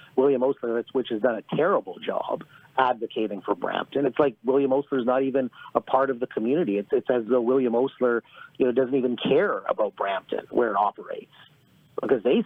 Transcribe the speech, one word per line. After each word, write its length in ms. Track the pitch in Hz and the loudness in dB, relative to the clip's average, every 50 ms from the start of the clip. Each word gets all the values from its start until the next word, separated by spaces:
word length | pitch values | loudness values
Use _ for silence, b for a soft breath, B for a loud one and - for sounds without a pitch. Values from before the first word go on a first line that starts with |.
| B B B | B B B
William 260 | - 131 143 139 123 127 | 0 2 2 2 2 2
Osler, 420 | 135 139 - - 117 113 117 113 - | 0 -2 -2 -4 -4 -4 -4 -4 -4
which 200 | - 135 120 - | -4 -4 -2 -2
has 120 | 120 107 107 | -2 0 0
done 140 | 127 113 | 0 -2
a 180 | 104 - - - | -2 -6 -4 -2
terrible 460 | - 147 180 202 135 101 95 87 - | 0 0 2 2 0 -2 -4 -10 -10
job 420 | - - 95 - - - - - - - B B B B B | -6 -6 -4 -4 -4 -4 -6 -8 -8 -12 B B B B B
advocating 640 | - 131 127 127 113 113 - - 113 110 104 104 98 - | 0 2 2 0 -2 -4 -6 -4 -4 -4 -4 -4 -6 -4
for 120 | - 101 | -4 -4
Brampton. 520 | - - 95 92 87 85 - - 135 143 | -2 -4 -4 -4 -4 -6 -4 -2 -2 -2
It's 120 | - - - | 0 2 2
like 160 | 151 139 113 _ - | 0 0 0 _ -2
William 280 | 120 131 139 139 131 131 | 0 2 2 2 2 2
Osler's 340 | 139 139 - 143 131 117 | 0 0 0 -2 -2 0
not 160 | 120 127 135 139 | 0 0 0 0
even 300 | 135 123 135 131 120 B B B B B | 0 0 -2 -2 -4 B B B B B
a 40 | 139 | -4
part 300 | - - - 131 135 135 | -2 2 2 2 2 2
of 80 | 131 120 | 0 -4
the 80 | 127 | -6
community. 520 | - - 110 107 120 135 170 175 110 101 101 | -6 -4 -2 0 0 0 0 0 0 0 -2
It's, 100 | 101 - | -2 0
it's 180 | - 127 104 - | 0 0 2 0
as 140 | 127 123 113 104 | 0 0 0 2
though 120 | 127 127 | 0 2
William 360 | 117 117 127 139 127 120 113 | 2 2 2 2 2 2 2
Osler, 480 | 123 131 135 - - 127 123 120 113 - B B B B B B B | 2 0 0 -2 0 0 0 0 0 -2 B B B B B B B
you 80 | 135 | 0
know, 60 | 123 113 | 2 2
doesn't 240 | 127 131 120 135 | 2 2 2 2
even 200 | 139 120 123 120 | 0 0 0 -2
care 420 | 107 - - 131 151 202 202 135 98 98 - | -2 0 2 2 2 2 2 -2 -2 -2 -2
about 260 | - - 110 101 - | 0 0 0 -2 -2
Brampton, 520 | - 101 98 98 92 - - - - - - | -4 -4 -4 -4 -4 -6 -6 -8 -8 -6 -4
where 200 | - 110 120 113 | 0 0 0 2
it 60 | 101 | 2
operates, 540 | 98 104 101 - - - - - - - - _ - - - _ _ _ _ _ _ _ _ _ - - | 2 0 0 0 -4 -10 -12 -12 -12 -12 -16 _ -20 -20 -20 _ _ _ _ _ _ _ _ _ -4 0
because 220 | 113 135 117 95 | 0 0 2 2
they 180 | 120 147 233 214 | 2 2 2 2